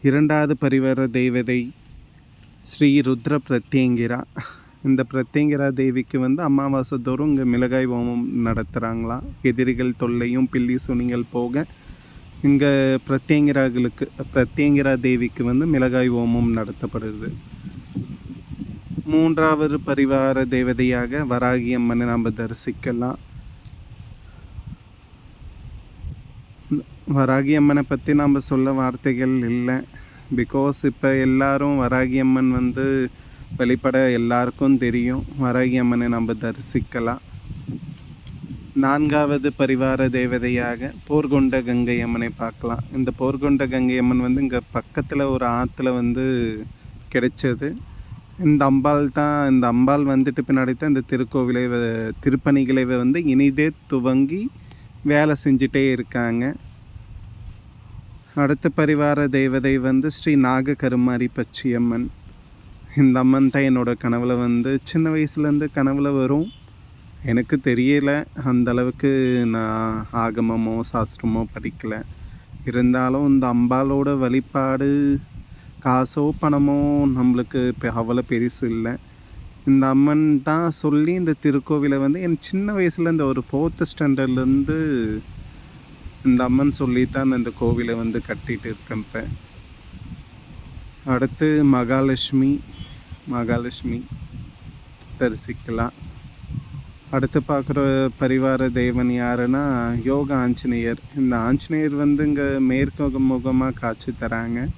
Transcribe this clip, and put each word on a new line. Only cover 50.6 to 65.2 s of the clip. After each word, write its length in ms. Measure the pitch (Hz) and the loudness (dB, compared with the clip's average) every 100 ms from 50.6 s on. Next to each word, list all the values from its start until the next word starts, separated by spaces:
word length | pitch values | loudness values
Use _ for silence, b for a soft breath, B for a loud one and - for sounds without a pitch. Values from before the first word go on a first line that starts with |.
| 127 127 | 0 -2
தான் 120 | 156 | 0
இந்த 120 | 135 120 | 0 0
திருக்கோவிலை 580 | 127 123 139 123 123 123 | -2 0 0 0 0 0
வ-, 440 | 120 117 113 113 - | -2 -2 -2 -6 -2
திருப்பணிகளை 640 | 143 127 - 139 127 131 127 | -2 0 2 2 4 2 2
வ-, 120 | 127 | 2
வந்து 260 | 123 156 | 2 2
இனிதே 460 | 160 131 139 135 151 156 - | 2 4 4 2 -2 -2 -4
துவங்கி 640 | 135 123 131 139 175 240 - B B B - | -2 2 2 2 -2 -6 -10 B B B -6
வேலை 320 | 147 147 151 143 | 2 4 4 2
செஞ்சுட்டே 480 | 147 135 131 139 135 | 2 2 2 2 2
இருக்காங்க. 640 | 127 117 127 117 117 127 - - - - - - - - - - - - - - - - - - - | 0 -4 -4 -2 -2 -2 -6 -16 -20 -20 -20 -18 -18 -18 -18 -18 -18 -20 -20 -20 -20 -18 -20 -8 0
அடுத்த 340 | 143 143 165 156 | 2 2 0 0
பரிவார 500 | 151 147 147 147 143 | 2 2 2 2 2
தேவதை 500 | 135 135 131 135 135 | 2 2 2 0 0
வந்து 340 | 131 131 151 | 2 2 0
ஸ்ரீ 240 | 147 - 143 | -2 2 4
நாக 380 | 127 131 131 | 4 2 0
கருமாரி 540 | 143 131 123 123 120 120 | -2 0 2 2 0 -2
பச்சையம்மன். 760 | - 113 - 127 120 120 117 131 - - - - - - - - - | -4 -8 -4 -2 0 0 -2 -4 -10 -20 -20 -20 -20 -20 -20 -6 4
இந்த 220 | 135 127 | 6 6
அம்மன் 300 | 127 135 135 | 4 6 4
தான் 120 | 139 | 4
என்னோட 320 | 135 127 120 120 | 2 2 2 -2
கனவுல 380 | 120 117 123 123 | -2 0 0 0
வந்து, 400 | 120 120 127 135 | 2 0 0 -2
சின்ன 260 | - 160 160 | -2 0 0
வயசுலேருந்து 580 | 156 | 0